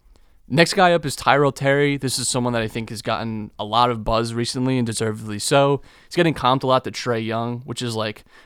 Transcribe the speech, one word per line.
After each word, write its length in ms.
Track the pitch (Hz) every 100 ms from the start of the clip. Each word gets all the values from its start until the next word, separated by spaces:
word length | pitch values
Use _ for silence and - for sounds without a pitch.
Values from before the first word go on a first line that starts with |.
| _ _ _ _ -
next 280 | 135 170 -
guy 180 | 180
up 140 | 170 147
is 80 | -
Tyrell 360 | - 135 143
Terry. 460 | - 139 139 143 143
This 220 | 131 127
is 100 | 120
someone 240 | 131 123
that 80 | 120
I 60 | 110
think 240 | 120 110
has 100 | 110
gotten 480 | - 101 113 110 104 -
a 80 | 107
lot 240 | 113 123
of 140 | 117
buzz 320 | 107 113 117 117
recently, 420 | 120 135 127 131
and 80 | 113
deservedly 540 | 107 110 107 107 104
so. 420 | - 143 139 139 - - -
He's 80 | -
getting 200 | 170 135
comped 260 | 123 131
a 60 | 131
lot 160 | 131
to 80 | 107
Trae 340 | 104 127 117 110
Young, 360 | 113 117 120
which 200 | 131 120
is, 140 | 123 110
like, 300 | 107 - - -